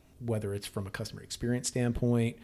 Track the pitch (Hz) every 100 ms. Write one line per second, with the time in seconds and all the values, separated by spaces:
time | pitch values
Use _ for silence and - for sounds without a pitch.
0 | - - 120 110 104 101 - 107 95 -
1 | 110 104 104 - 117 123 123 127 123 120
2 | 123 120 117 117